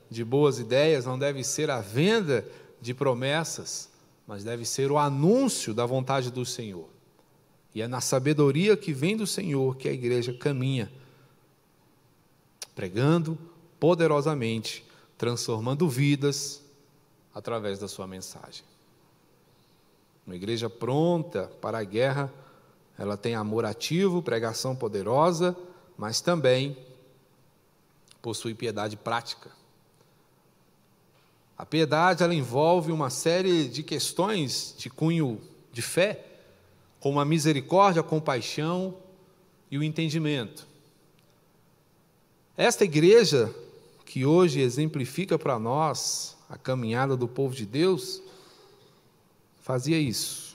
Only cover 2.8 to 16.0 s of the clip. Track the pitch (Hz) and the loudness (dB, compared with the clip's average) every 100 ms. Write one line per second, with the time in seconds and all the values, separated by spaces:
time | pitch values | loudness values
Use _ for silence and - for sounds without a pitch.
2.8 | 117 123 139 123 131 151 160 - - - | -10 -2 0 0 0 -2 -4 -8 -10 -12
3.8 | - _ _ _ - 104 104 120 113 - | -12 _ _ _ -16 -12 -8 -8 -6 -2
4.8 | 135 147 143 139 160 240 269 - - 107 | 0 2 2 2 4 4 2 0 -4 -2
5.8 | 120 131 131 135 123 123 123 - 110 90 | 0 -2 0 -2 -2 -6 -6 -8 -10 -12
6.8 | 76 - _ _ _ _ _ _ _ 107 | -16 -20 _ _ _ _ _ _ _ -8
7.8 | 113 123 - 135 131 147 143 139 202 208 | -6 -4 0 2 2 4 4 6 4 2
8.8 | 185 135 160 220 202 - 175 139 135 131 | 0 -2 0 0 -2 -4 -2 0 0 -2
9.8 | 147 139 120 123 120 127 147 135 131 131 | -4 -2 0 0 -2 -4 -2 -2 0 -2
10.8 | 101 - - _ _ _ _ _ _ _ | -4 -10 -20 _ _ _ _ _ _ _
11.8 | _ _ _ _ _ _ _ _ - - | _ _ _ _ _ _ _ _ -16 -10
12.8 | 95 98 139 170 160 160 - - - _ | -6 2 4 4 2 -6 -12 -20 -20 _
13.8 | 151 180 165 147 143 147 113 113 107 - | 2 4 4 4 2 0 -2 -2 -6 -10
14.8 | - - _ - 113 120 - 113 117 143 | -16 -20 _ -4 -4 -2 -4 -4 -2 0
15.8 | 175 123 | 0 2